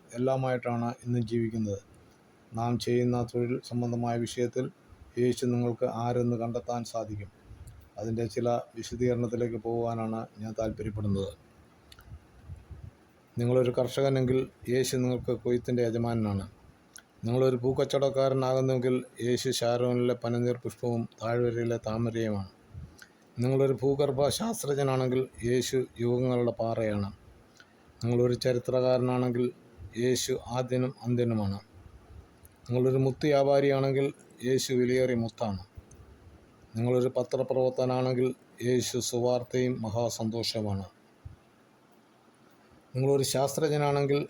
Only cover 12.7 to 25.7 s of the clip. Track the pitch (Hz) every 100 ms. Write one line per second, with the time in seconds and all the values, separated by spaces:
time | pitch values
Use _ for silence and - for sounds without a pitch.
12.7 | - - - _ _ _ - 117 127 123
13.7 | 123 123 139 139 131 127 131 131 - -
14.7 | 127 127 131 123 123 127 117 123 123 -
15.7 | 123 117 113 117 117 107 101 92 - -
16.7 | - _ - - _ 110 123 131 123 127
17.7 | 131 139 139 139 131 135 131 127 131 131
18.7 | 131 131 127 - - 117 123 131 120 117
19.7 | 120 123 123 123 120 117 120 120 123 110
20.7 | - 123 117 - - 110 120 120 117 117
21.7 | 117 107 110 117 113 113 101 95 - -
22.7 | - - - - _ _ - 123 135 135
23.7 | 127 135 139 143 131 143 - 226 - 139
24.7 | 139 135 131 127 127 127 - 113 127 123